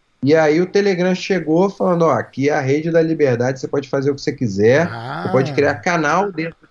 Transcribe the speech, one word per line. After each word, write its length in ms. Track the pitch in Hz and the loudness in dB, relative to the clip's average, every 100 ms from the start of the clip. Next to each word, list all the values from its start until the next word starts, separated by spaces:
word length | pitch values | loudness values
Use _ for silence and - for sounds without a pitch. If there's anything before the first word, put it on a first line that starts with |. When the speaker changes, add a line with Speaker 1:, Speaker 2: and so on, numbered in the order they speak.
| _ _ | _ _
Speaker 1:
E 120 | 135 | 2
aí 240 | 160 156 156 | 4 4 2
o 60 | 180 | 0
Telegram 480 | 202 202 175 180 | 0 0 0 0
chegou 540 | 185 - 190 156 160 196 | -2 -2 -4 0 2 0
falando, 340 | - 190 170 | 0 -2 2
"Ó, 80 | 165 | 2
aqui 380 | 120 - - 139 | 0 -2 -2 -2
é 60 | |
a 60 | 156 | 0
rede 300 | 131 147 165 | 0 -2 0
da 120 | 165 | 0
liberdade, 580 | 160 156 143 117 127 135 | 0 2 0 2 -2 -4
você 80 | 147 | -6
pode 200 | 143 139 | -6 -4
fazer 200 | 139 139 | -2 -2
o 40 | |
que 80 | 139 | -2
você 100 | - | -4
quiser, 560 | 127 123 98 107 139 175 | -4 -4 2 4 4 2
Speaker 2:
Ah. 340 | 113 123 151 | -6 -10 -8
Speaker 1:
você 80 | 180 | -2
pode 200 | 156 139 | 0 0
criar 220 | 143 143 | 0 0
canal 560 | 139 185 175 147 170 202 | 0 -2 0 0 0 -2
dentro 240 | 175 165 - _ | -4 -8 -10 _